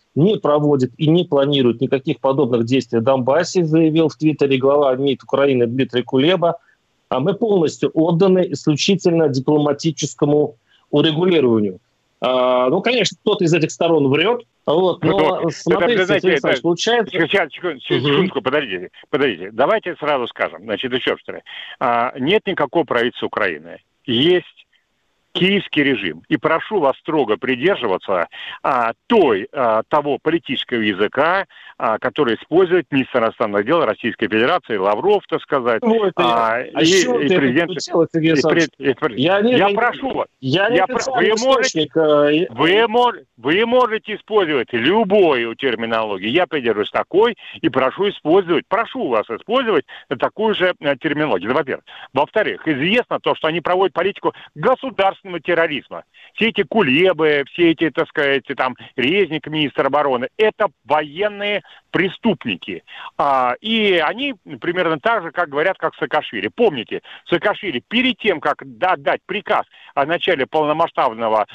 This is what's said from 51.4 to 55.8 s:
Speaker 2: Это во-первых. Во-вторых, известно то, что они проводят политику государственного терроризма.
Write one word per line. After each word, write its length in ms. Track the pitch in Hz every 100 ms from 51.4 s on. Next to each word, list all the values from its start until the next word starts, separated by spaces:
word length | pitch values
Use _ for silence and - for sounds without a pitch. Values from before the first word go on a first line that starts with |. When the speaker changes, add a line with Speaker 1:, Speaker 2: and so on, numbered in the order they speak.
| 101
Speaker 2:
Это 80 | 139
во-первых. 260 | 139 78 - - -
Во-вторых, 560 | 131 156 214 151 110 160
известно 500 | 135 170 240 - 143
то, 160 | 156
что 140 | 131 156
они 140 | 170
проводят 320 | 165 185 190
политику 400 | 165 190 - 165 - -
государственного 840 | 147 196 254 269 196 196 - 190 170
терроризма. 640 | - 165 165 135